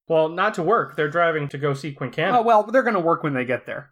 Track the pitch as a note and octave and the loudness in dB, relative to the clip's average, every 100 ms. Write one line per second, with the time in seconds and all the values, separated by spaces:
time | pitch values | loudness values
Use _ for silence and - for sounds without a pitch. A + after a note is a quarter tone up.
0 | _ D#3+ D#3 F3 G3+ G3+ E3 A3 C3 - | _ 0 2 0 -2 0 0 0 0 -4
1 | D3+ E3 E3+ D#3 C#3+ C#3+ D3 C#3 D#3+ C#3+ | -2 0 0 0 -6 -4 -4 -4 -8 -10
2 | B2+ - F3 B3 A3+ G#3+ G#3 B3+ A#3+ G#3 | -8 -4 0 2 4 4 4 2 2 0
3 | E3 E3 D#3 C3 B2 A#2+ - A2 C#3 | 0 0 0 -2 -2 -4 -6 -12 -14